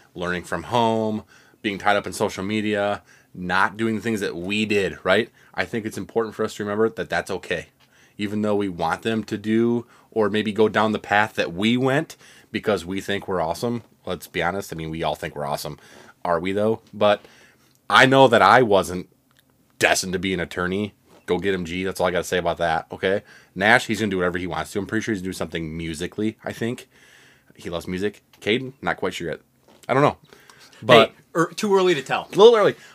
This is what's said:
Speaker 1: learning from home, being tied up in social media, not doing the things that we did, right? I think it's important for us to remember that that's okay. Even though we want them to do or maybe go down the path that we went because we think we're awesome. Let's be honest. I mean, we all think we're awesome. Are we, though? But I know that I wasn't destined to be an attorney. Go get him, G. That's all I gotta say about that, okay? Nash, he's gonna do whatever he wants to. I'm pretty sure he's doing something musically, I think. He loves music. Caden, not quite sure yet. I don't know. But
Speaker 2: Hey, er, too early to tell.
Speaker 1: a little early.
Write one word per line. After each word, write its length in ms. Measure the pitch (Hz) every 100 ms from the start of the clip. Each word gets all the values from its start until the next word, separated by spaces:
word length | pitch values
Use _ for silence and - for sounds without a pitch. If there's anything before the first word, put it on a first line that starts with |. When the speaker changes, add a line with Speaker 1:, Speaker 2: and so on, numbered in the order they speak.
| _
Speaker 1:
learning 280 | 87 87 90
from 200 | - 87
home, 580 | - 120 113 113 110 107 - - _ _
being 160 | 110 95
tied 180 | 101 101
up 100 | 98
in 60 |
social 300 | 90 104 -
media, 600 | 98 107 107 104 101 101 _ _ _
not 420 | 90 90 92 104 104
doing 180 | 113
the 60 | 107
things 180 | 110 107
that 140 | 95 82
we 280 | 90 107 107
did, 320 | 104 90 76
right? 260 | 92 98 117 _ _
I 100 | -
think 220 | 92 117 107
it's 100 | 104
important 360 | 92 117 110
for 100 | 101
us 100 | 107 -
to 80 |
remember 240 | 104 104 113
that 180 | 110 85
that's 220 | 85 -
okay. 380 | 92 - 85 - _ _ _ _ -
Even 260 | 104 107
though 140 | 107 104
we 120 | 101
want 340 | 85 82 95
them 200 | 113 110
to 140 | 101 107
do 480 | 104 110 117 120 - _ _
or 180 | 113 104
maybe 240 | 107 107
go 160 | 101 107
down 220 | 104 110
the 60 | 104
path 360 | - 104 110
that 180 | - 92
we 240 | 85 110 123
went 400 | 131 139 160 - - - _
because 340 | 107 107 101
we 160 | 82 95
think 280 | 95 101 -
we're 120 | 92
awesome. 420 | 80 82 120 120 - _
Let's 220 | - 90 -
be 160 | 82
honest. 300 | 82 98 -
I 40 | 82
mean, 140 | 80
we 120 | 80
all 100 | 78
think 220 | 76 85 73
we're 100 | 71
awesome. 320 | 73 78 73 - - - _
Are 160 | 87 85
we, 100 | 92
though? 280 | 98 107 110 _
But 280 | 104 104 104 - - _ _ _ _ -
I 180 | 104 131
know 200 | 135 131
that 140 | 113
I 200 | 95 120
wasn't 460 | 120 98 87 90 - _ _ _ _ _ _ -
destined 340 | 82 85 95
to 40 | 92
be 160 | 92
an 60 | 90
attorney. 540 | 82 - 90 98 104 - _ - -
Go 120 | 90
get 160 | 98
him, 100 | 95 82
G. 180 | 90
That's 160 | 95 -
all 60 | 90
I 40 |
gotta 140 | 87
say 140 | - 92
about 180 | 85 82
that, 300 | 85 80 -
okay? 320 | - 98 104 - - _
Nash, 320 | 90 104 123 -
he's 140 | 104
gonna 100 | 107
do 60 | 92
whatever 220 | 90 90
he 80 | 90
wants 260 | 80 80
to. 60 | 104
I'm 80 | 95
pretty 160 | 110
sure 80 | 107
he's 60 | 104
doing 120 | 92
something 420 | 90 90 85 80 80
musically, 640 | 82 78 87 - 107 110
I 100 | -
think. 360 | - 113 123 - _ _ _ _ _ _
He 140 | - 92
loves 180 | 85 80
music. 360 | 90 104 - _ -
Caden, 320 | 101 120 127 -
not 160 | 90 78
quite 180 | -
sure 140 | - 85
yet. 120 | 73 _ _ _ _ -
I 40 |
don't 80 | 127
know. 140 | 143 - _ - - - - -
But 280 | 110 120 110
Speaker 2:
Hey, 40 | - _ 175
er, 160 | 165
too 200 | 165 208 196
early 180 | 185
to 80 | 151
tell. 260 | 127 113 -
Speaker 1:
a 40 | 151
little 200 | 226 220
early. 200 | 180 - -